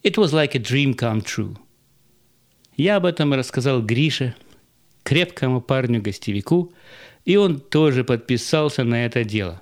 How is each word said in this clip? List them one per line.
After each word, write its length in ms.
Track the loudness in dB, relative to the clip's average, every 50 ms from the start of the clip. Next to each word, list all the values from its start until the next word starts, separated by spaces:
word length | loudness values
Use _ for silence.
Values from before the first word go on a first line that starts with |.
| 0
It 140 | 0 2
was 140 | 2 2 2 2
like 220 | 2 0 2 0
a 40 | -4
dream 360 | -2 0 0 2 2 0 0
come 260 | 0 -2 -2 0 -2 -4
true. 340 | -4 -6 -6 -6 -6 -10 -16 -20 _ _ _ _ _ _ _ _ _ _ _ _ _ _ _ _ _ _ _ _ _ _
Я 220 | -2 0 2 2
об 80 | 2 2
этом 280 | 0 0 0 0 0 2
рассказал 480 | 0 -2 -2 -4 -2 0 2 0 0
Грише, 540 | 0 0 0 2 2 0 0 -2 -4 -4 -6 -10 -20 -20 -20 _ _ _ _ _ _ _ _ _ _
крепкому 580 | 0 2 2 2 0 -4 -4 -2 0 0 -2
парню-гостевику, 1120 | 0 -2 -2 0 0 0 -2 -2 -2 -4 -8 -6 -6 -4 -4 -4 0 0 0 0 0 -2 -12 _ -20 -20 -20 -20 -20 -20 -20 _ _
и 100 | 2 4
он 240 | 4 4 2 0 -2
тоже 440 | -6 -2 2 4 4 4 4 2 0
подписался 800 | 0 -2 -2 0 -2 -2 -2 0 0 0 0 0 0 0 0 0
на 220 | 0 0 0 -2
это 180 | -2 -2 -2 -2
дело. 380 | -2 -2 -4 -4 -4 -8 -12